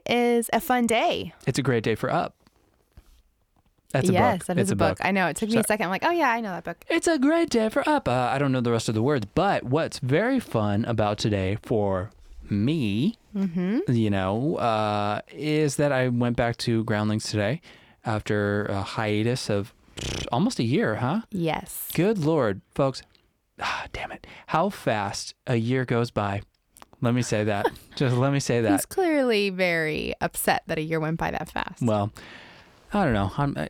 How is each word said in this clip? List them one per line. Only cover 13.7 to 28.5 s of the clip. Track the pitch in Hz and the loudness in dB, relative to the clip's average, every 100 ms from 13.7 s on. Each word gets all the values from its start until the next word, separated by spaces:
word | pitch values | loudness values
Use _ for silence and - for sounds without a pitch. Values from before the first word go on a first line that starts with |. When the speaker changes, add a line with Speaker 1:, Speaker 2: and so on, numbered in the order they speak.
| 233 403 | 0 0
Speaker 2:
you | 120 107 | 2 2
know, | 98 92 107 143 - | 2 0 0 -2 0
uh, | 120 110 107 104 104 104 - | 0 0 0 0 -2 -4 -8
is | 160 151 151 151 135 | -8 -2 2 0 2
that | 147 | 0
I | 131 127 | 2 2
went | 120 120 117 | 0 0 0
back | 120 117 | 0 0
to | - 113 | 0 0
Groundlings | 110 104 107 107 - | 0 0 0 0 -2
today | 107 104 151 - - - _ - | -2 0 -2 -8 -20 -20 _ -6
after | 107 - 104 101 104 104 | -4 -2 0 2 0 -2
a | 98 | -4
hiatus | 95 - 110 104 113 123 - | -4 -4 0 0 0 -2 -2
of | 104 101 - _ - - - - | -2 -2 -12 _ -10 -8 -6 -4
almost | 117 214 - | 0 0 0
a | |
year, | 117 147 175 110 | 0 2 0 0
huh? | 120 202 - | -2 -2 -4
Speaker 1:
Yes. | 190 165 - - - - | -4 -2 -2 -6 -12 -6
Speaker 2:
Good | - 185 220 | 0 0 2
Lord, | 151 160 117 98 - | 2 2 0 -2 -8
folks. | - 139 - - _ _ _ _ - | -2 -2 -2 -12 _ _ _ _ -10
Ah, | - - - | -6 -6 -8
damn | - - | -10 -10
it. | - - - - | -12 -18 -20 -4
How | 160 196 | 0 0
fast | - - 110 98 98 - - - | -2 -2 0 -2 -6 -10 -12 -2
a | 117 | 0
year | 113 131 127 | 2 0 0
goes | 120 117 | 0 0
by. | - 101 101 - _ _ - - - | -2 -2 -4 -8 _ _ -20 -20 -4
Let | 120 | 0
me | 123 | 2
say | 120 110 107 | 0 0 0
that. | 101 - - | 0 -2 -4
Speaker 1:
<laughs> | - - | -14 -2
Speaker 2:
Just | 135 123 | 0 2
let | 135 | 2
me | 143 | 0
say | - | 0